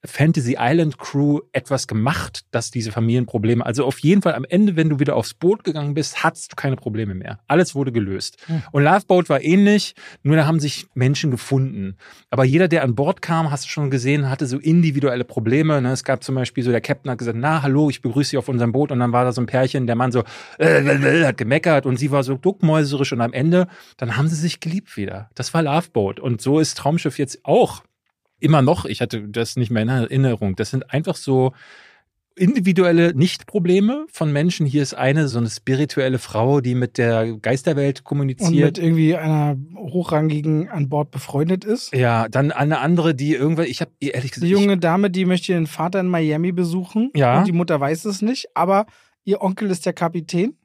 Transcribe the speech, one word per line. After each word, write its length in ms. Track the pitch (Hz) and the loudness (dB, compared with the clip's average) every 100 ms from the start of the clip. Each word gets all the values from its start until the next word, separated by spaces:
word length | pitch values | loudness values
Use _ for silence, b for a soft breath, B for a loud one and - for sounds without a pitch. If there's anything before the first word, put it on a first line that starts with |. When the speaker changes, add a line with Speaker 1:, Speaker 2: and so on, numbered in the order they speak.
| - | -16
Speaker 1:
Fantasy 500 | - 151 165 120 131 | 0 2 2 -2 0
Island 380 | 120 165 160 131 | 0 2 0 -4
Crew 420 | - 139 147 143 - | -6 -2 0 0 -2
etwas 340 | 135 - 135 - | -8 -4 -6 -4
gemacht, 560 | 107 117 165 - - _ | -2 0 -2 -6 -12 _
dass 200 | 120 - | -6 -6
diese 220 | 123 110 | -6 -6
Familienprobleme, 720 | 107 113 123 113 117 107 120 | -2 0 0 0 -2 2 2
also 220 | 120 120 131 | 0 0 -2
auf 140 | - | 0
jeden 200 | 147 202 | 4 4
Fall 140 | 185 | 2
am 100 | 143 135 | -2 -2
Ende, 300 | 180 214 165 | 2 2 2
wenn 140 | 160 | 0
du 80 | 143 | 2
wieder 160 | 147 123 | 0 0
aufs 160 | - | -4
Boot 320 | - 170 220 | -2 0 0
gegangen 300 | - 156 147 | -2 -4 -4
bist, 280 | 147 151 - | -4 -4 -2
hattest 300 | 165 - - | -2 -2 -16
du 40 | - | -6
keine 200 | 139 131 | -4 -4
Probleme 380 | - 107 107 | -4 -6 -6
mehr. 240 | 95 - 104 _ | -8 -10 -14 _
Alles 260 | 151 175 | 2 2
wurde 160 | 139 135 | 0 -2
gelöst. 460 | 117 98 95 - _ B | -2 -2 -6 -10 _ B
Speaker 2:
Hm. 140 | 160 B | -6 B
Speaker 1:
Und 120 | 143 | 2
Love 240 | 143 196 - | 4 4 4
Boat 220 | 180 170 | 2 4
war 120 | 139 | 0
ähnlich, 520 | 151 185 202 208 - B B B | 2 4 6 4 0 B B B
nur 140 | 139 160 | 2 4
da 80 | |
haben 160 | 147 165 | 4 2
sich 280 | 143 - - | -2 -6 -12
Menschen 380 | - 127 143 156 | 0 0 2 -2
gefunden. 680 | 120 - 135 131 113 95 98 B B B | -2 -2 -2 -2 -4 -10 -10 B B B
Aber 160 | 120 | 2
jeder, 240 | 127 147 185 | 2 4 2
der 140 | 165 | 2
an 100 | 139 | 0
Bord 280 | 113 143 - | 0 -2 -4
kam, 280 | - 165 156 | -4 -2 -2
hast 140 | 139 | -4
du 40 | - | -6
schon 200 | - 143 | -4 -2
gesehen, 380 | 131 123 147 135 | 0 0 0 0
hatte 160 | 135 | -2
so 140 | 139 131 | -4 -2
individuelle 640 | 160 170 165 139 135 123 | 2 4 4 2 0 -2
Probleme, 560 | 120 - 113 135 160 147 | -4 -4 0 2 2 2
ne? 120 | 127 | 0
Es 120 | 131 | -2
gab 180 | - 131 | -2 -4
zum 120 | - | -2
Beispiel 280 | 131 123 - | -4 -4 -4
so, 80 | 123 | 0
der 120 | 117 | 0
Captain 280 | - 139 139 | -2 -6 -4
hat 60 | 120 | -6
gesagt, 220 | 117 113 | -6 -2
„Na, 220 | 139 160 | 0 0
hallo, 260 | 139 135 151 | 2 2 2
ich 140 | 127 | 0
begrüße 260 | 127 117 139 | -2 -2 0
Sie 40 | 139 | -2
auf 140 | 127 | -2
unserem 220 | 123 117 | 0 0
Boot.“ 200 | 120 143 | 0 0
Und 60 | 131 | 0
dann 140 | 123 | 2
war 120 | 120 | 2
da 80 | 123 | 2
so 80 | 120 | 0
ein 60 | 120 | -2
Pärchen, 400 | 127 131 143 120 | 0 0 0 -2
der 100 | 117 | 0
Mann 160 | 127 | 0
so, 100 | 123 B B B B | 0 B B B B
äh, 80 | 160 151 139 | 4 4 4
äh, 340 | 139 139 156 | 2 2 4
äh, 20 | |
hat 140 | 151 117 | 2 0
gemeckert 480 | 110 143 170 147 135 | 0 0 4 2 2
und 100 | 127 | -2
sie 140 | 139 | 0
war 140 | 139 | 0
so 100 | 127 | 0
duckmäuserisch 800 | 135 180 - 160 156 143 139 135 | -2 -2 2 2 4 2 0 -2
und 80 | 120 | 0
am 100 | 117 | -2
Ende, 360 | 131 151 180 180 B B _ | 0 2 2 2 B B _
dann 220 | 120 120 | -6 0
haben 100 | 151 | 0
sie 80 | 156 | 0
sich 240 | 165 - | -4 -4
geliebt 380 | 160 180 - - | -6 -6 -8 -8
wieder. 320 | 98 95 107 | -8 -8 -16
Das 200 | - 123 | -10 -4
war 80 | 165 | -2
Love 260 | 151 151 170 | 0 0 0
Boat. 260 | 120 98 - | -2 -2 -2
Und 220 | 135 113 | -6 -4
so 180 | 131 151 | 0 0
ist 160 | 156 - | 0 -2
Traumschiff 420 | 139 165 151 - | -2 -2 -4 -4
jetzt 200 | 135 - - | -8 -8 0
auch. 360 | 180 233 - _ _ _ _ _ _ | 2 2 -2 _ _ _ _ _ _
Immer 200 | - 151 | 2 4
noch, 240 | 131 175 | 4 2
ich 160 | - 107 | -2 -4
hatte 260 | 120 113 107 | -4 -6 -6
das 280 | 104 113 - | -4 -4 -2
nicht 140 | 110 | -2
mehr 140 | 113 | 0
in 40 | 110 | 0
Erinnerung. 680 | 131 117 135 135 110 101 92 | 0 0 0 0 0 -2 -2
Das 120 | 110 | -4
sind 240 | 131 - | -4 -4
einfach 240 | 165 160 165 | -4 -4 -6
so 360 | - 131 131 B B B B B B _ _ - | 0 2 2 B B B B B B _ _ 0
individuelle 800 | 185 269 185 180 180 170 170 | 2 2 2 2 4 4 4
Nicht-Probleme 920 | 143 175 - - 214 175 185 202 285 311 | 2 0 0 -6 -2 2 2 2 -2 -8
von 200 | - 156 | -4 -2
Menschen. 340 | 143 170 175 147 | 0 0 0 -2
Hier 160 | 143 | 0
ist 100 | 139 | -2
eine, 340 | - 135 147 147 | 0 0 2 0
so 100 | 117 | 0
eine 100 | 117 | -4
spirituelle 720 | - - 131 147 - 131 127 | -4 -2 0 0 0 0 -2
Frau, 420 | - 107 120 143 | -4 0 2 2
die 140 | 123 | 2
mit 240 | 123 123 - | -2 -2 0
der 380 | 117 113 113 110 | 2 2 0 -4
Geisterwelt 640 | 110 135 - 139 139 135 | -2 -2 0 0 -2 -4
kommuniziert. 460 | - 143 139 131 180 | -6 -4 -2 -2 2
Speaker 2:
Und 60 | 165 | 4
mit 180 | 160 180 | 2 2
irgendwie 380 | 165 165 156 160 | 0 4 4 2
einer 400 | 160 156 147 139 147 180 | 0 0 0 -2 -8 -14
hochrangigen 920 | 180 180 170 156 156 151 151 151 180 | -6 -4 0 0 0 0 0 -2 -2
an 200 | 170 143 | -4 -2
Bord 220 | 147 147 | -2 -4
befreundet 520 | 135 - 139 160 185 | -8 -6 -2 0 -2
ist. 300 | 202 233 - | -2 -4 -2
Speaker 1:
Ja, 340 | 135 123 113 113 | 0 2 2 0
dann 220 | 131 143 | 0 0
eine 300 | 156 143 151 | 0 0 0
andere, 340 | 139 175 165 | 2 2 2
die 200 | 139 147 | 0 0
irgendwann, 320 | 139 147 160 165 | 0 0 0 -2
ich 140 | - | -4
hab 100 | 165 _ | -8 _
ehrlich 320 | 139 123 131 | -6 -4 -6
gesagt, 140 | - 175 | -4 0
Speaker 2:
Die 60 | |
junge 220 | 196 202 | 2 2
Speaker 1:
ich 60 | 190 | 2
Speaker 2:
Dame, 300 | 170 175 202 | 2 2 0
die 140 | 180 185 | 0 0
möchte 260 | 185 - | 0 0
ihren 160 | 175 160 | -2 -2
Vater 320 | - 165 190 | -4 -4 -2
in 80 | 180 | -2
Miami 420 | 175 156 151 180 | 0 0 0 -2
besuchen. 600 | 180 175 180 180 214 247 | -2 -2 -4 -4 -2 -2
Speaker 1:
Ja. 240 | - 123 131 | 2 4 4
Speaker 2:
Und 80 | 185 | 4
die 60 | |
Mutter 280 | 170 170 156 | 0 0 0
weiß 240 | 139 160 | 0 -2
es 160 | 214 190 | -4 -4
nicht, 280 | 214 262 - | -4 -4 -6
aber 320 | - 175 196 220 b b b | -2 0 0 0 b b b
ihr 180 | - 196 | -4 -2
Onkel 280 | 190 190 214 | -2 -2 -4
ist 160 | 180 185 | -2 -4
der 60 | |
Kapitän. 640 | 170 170 170 156 170 214 - | -4 -4 -4 -4 -2 -2 -4